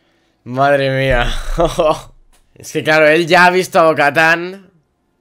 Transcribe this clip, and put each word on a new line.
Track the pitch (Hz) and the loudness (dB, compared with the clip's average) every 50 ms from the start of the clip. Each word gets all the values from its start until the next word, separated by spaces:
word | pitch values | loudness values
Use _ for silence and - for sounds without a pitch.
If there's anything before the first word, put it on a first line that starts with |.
| _ _ _ _ _ _ _ _ _ | _ _ _ _ _ _ _ _ _
Madre | 117 123 131 135 139 143 139 139 135 135 | -10 -4 -2 0 2 2 0 0 -2 -2
mía. | 131 135 135 131 123 120 120 - - - - - | -2 -2 0 0 0 -2 -2 -4 -6 -6 -6 -2
<laughs> | - 170 160 131 - 170 151 156 156 - - - _ _ _ _ _ _ _ _ | -2 -2 -2 -2 -2 -2 0 -2 -2 -6 -14 -20 _ _ _ _ _ _ _ _
Es | - - - - | -20 -20 -10 -10
que | 156 135 | -6 -2
claro, | 156 156 156 156 | 0 2 2 4
él | 151 156 165 175 | 4 4 2 2
ya | 151 175 175 175 | 2 2 4 4
ha | 180 | 4
visto | 180 185 185 180 - 190 | 2 0 -4 -2 0 2
a | 165 | 2
Bo-Katan. | 160 156 143 147 143 139 156 160 160 165 170 170 180 190 196 190 185 _ _ _ _ _ _ _ _ _ _ | 2 2 2 0 0 0 2 2 2 0 -2 -4 -10 -14 -16 -20 _ _ _ _ _ _ _ _ _ _ _